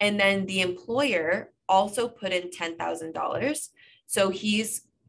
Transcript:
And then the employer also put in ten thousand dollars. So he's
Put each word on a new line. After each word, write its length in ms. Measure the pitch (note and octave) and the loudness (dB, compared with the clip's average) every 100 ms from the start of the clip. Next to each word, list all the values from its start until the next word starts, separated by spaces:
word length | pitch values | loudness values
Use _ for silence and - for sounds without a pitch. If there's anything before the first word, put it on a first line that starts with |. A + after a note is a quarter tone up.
And 180 | G#3 G3+ | 0 4
then 280 | G3 G3 F#3+ | 4 2 0
the 140 | F#3+ | 0
employer 920 | F3+ F3+ - A#3+ C#4+ F3+ D#3+ G3 - _ - | 0 -2 -4 0 2 2 0 -2 -4 _ 2
also 400 | F#3+ G#3 - A#3+ | 4 4 0 -4
put 240 | - F#3+ | -4 -4
in 180 | F3+ F3+ | -2 -4
ten 260 | - E3+ E3 | -6 -6 -4
thousand 360 | E3+ E3 D#3+ | -4 -4 -6
dollars. 580 | D#3+ E3 - C4 D4+ - - - - - | -6 -4 -2 -2 -2 -6 -12 -20 -20 -2
So 240 | - G3 | 2 2
he's 560 | F#3 G#3+ G#3+ A3 - - _ | 2 0 0 0 -2 -6 _